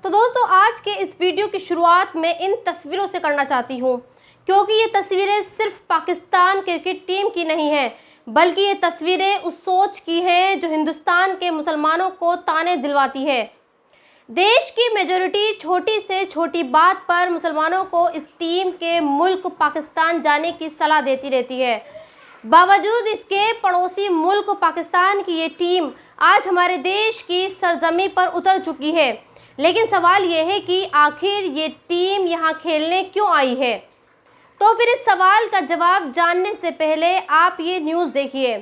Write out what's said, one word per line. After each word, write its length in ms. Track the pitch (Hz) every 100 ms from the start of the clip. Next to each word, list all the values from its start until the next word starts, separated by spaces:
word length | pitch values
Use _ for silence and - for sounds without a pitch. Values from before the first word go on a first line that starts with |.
तो 60 | 381
दोस्तों, 360 | 392 466 494 453
आज 300 | 370 427 466
के 100 | -
इस 240 | 403 381 -
वीडियो 260 | 359 330 415
की 120 | 392
शुरुआत 540 | 381 339 339 349 381 330
मैं 220 | 330 339
इन 160 | 370 392 -
तस्वीरों 400 | 339 285 370 392
से 120 | 370
करना 260 | 330 285
चाहती 320 | 277 269 247 254
हूं, 180 | 254 247 - _ _ _ -
क्योंकि 260 | 392 403
ये 120 | 440 453
तस्वीरें 500 | 427 392 381 392 415
सिर्फ 380 | 403 - 403 - _
पाकिस्तान 720 | 330 320 359 - 370 359 392
क्रिकेट 440 | 381 339 349 370 -
टीम 220 | 370 415
की 160 | 349
नहीं 240 | 320 320 302
हैं, 240 | 294 247 - - _ -
बल्कि 360 | 226 349 370
ये 120 | 403 392
तस्वीरें 600 | 349 339 320 370 381 403
उस 220 | 349 -
सोच 380 | - 370 403 392
की 220 | - 339
हैं 380 | 359 349 381 370
जो 80 | 339
हिंदुस्तान 680 | 311 311 302 - 349 381
के 160 | 370 359
मुसलमानों 580 | 320 302 311 302 330 381
को 220 | 370 339 349
ताने 380 | 349 311 339 359
दिलवाती 460 | 277 285 269 269
है। 180 | 285 262 220 _ _ _ _ _ _ _ _
देश 420 | 233 392 480 -
की 180 | - 480
मेजॉरिटी 580 | 427 330 370 370 403 415
छोटी 440 | 427 302 359 359 427
से 240 | 403 381 381
छोटी 360 | 311 330 339
बात 400 | 277 277 349 381 -
पर 220 | 349 359
मुसलमानों 540 | 339 349 302 311 370 381
को 220 | 339 339
इस 180 | 320 302
टीम 400 | _ 330 349 381
के 260 | 359 339 339
मुल्क 440 | 302 277 359 381 370 359
पाकिस्तान 640 | 302 302 302 - 320 339
जाने 300 | 277 294 330
की 160 | 339 320
सलाह 300 | 302 311 311
देती 260 | 269 262 269
रहती 300 | 262 247 254
है। 180 | 254 220 - - - - - -
बावजूद 640 | 220 320 359 392 392 466 427
इसके, 460 | 415 - 392 427
पड़ोसी 540 | 466 392 359 359 370 403
मुल्क 420 | 339 330 403 403
पाकिस्तान 680 | 392 339 320 320 370 370 403
की 100 | 370
ये 160 | 330 320
टीम 400 | 320 349 359 302 - - -
आज 240 | 320 415 381
हमारे 280 | 359 359 359
देश 420 | 302 392 440 453
की 260 | - 359 381
सरजमी 560 | 381 359 330 330 339 381
पर 180 | 381 359
उतर 300 | 349 359 381
चुकी 320 | 370 294 294
है। 180 | 330 277 214 - - - -
लेकिन 280 | 302 370 453
सवाल 380 | 381 339 392
ये 180 | 370 330
है 160 | 320 403
कि 300 | 359 370 381 294
आखिर 480 | 294 294 370 403 370
ये 220 | 277 311
टीम 580 | 311 _ 349 370 392 370
यहाँ 260 | 339 320
खेलने 480 | 320 - 311 311 370
क्यों 240 | 370 370 415
आई 240 | 320 269
है? 220 | 247 254 202 - _ _ _ _ _ _ _
तो 120 | 403
फिर 140 | 440 466
इस 160 | 494
सवाल 440 | 480 370 370 415 453
का 120 | 403
जवाब 480 | 269 330 339 381 311
जानने 420 | 262 339 359 370
से 160 | - 339
पहले 440 | 330 311 311 330 370
आप 380 | 381 302 349 359
ये 200 | 330 370
न्यूज़ 300 | 302 330 339
देखिए 460 | 277 269 262 254 214